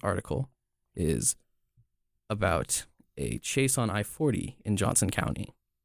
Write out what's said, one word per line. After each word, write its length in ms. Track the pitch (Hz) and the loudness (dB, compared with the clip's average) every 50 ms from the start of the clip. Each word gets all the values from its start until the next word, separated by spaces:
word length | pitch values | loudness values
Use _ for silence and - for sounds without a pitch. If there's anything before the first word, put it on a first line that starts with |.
| - | 0
article 460 | 98 92 92 - - - - 131 - _ _ _ _ _ _ _ _ _ | -2 -2 -2 -2 -2 -2 -2 -2 -4 _ _ _ _ _ _ _ _ _
is 400 | - 85 78 78 57 57 - - - _ _ _ _ _ _ _ _ _ _ _ _ _ _ _ _ _ - | -2 0 2 2 2 2 0 -2 -2 _ _ _ _ _ _ _ _ _ _ _ _ _ _ _ _ _ -6
about 560 | 107 107 101 92 82 78 - - - - - - _ - _ _ _ - | -2 0 2 2 2 2 0 0 -2 -4 -4 -8 _ -20 _ _ _ -6
a 220 | 69 57 55 - | -4 -4 -4 -6
chase 380 | - - - 135 135 131 - 135 | -6 -2 0 2 2 2 2 2
on 120 | 117 107 | 0 0
I 140 | 92 104 101 | 0 0 -2
forty 540 | - - - 156 147 107 - - - - - - | -4 -2 0 0 2 2 0 -2 -4 -8 -6 -2
in 100 | 107 104 98 | 0 2 2
Johnson 320 | 98 - - - - 95 | 2 2 2 2 2 2
County 460 | - - - - - - - - - _ _ _ _ _ | 2 0 0 -2 -2 -4 -6 -8 -12 _ _ _ _ _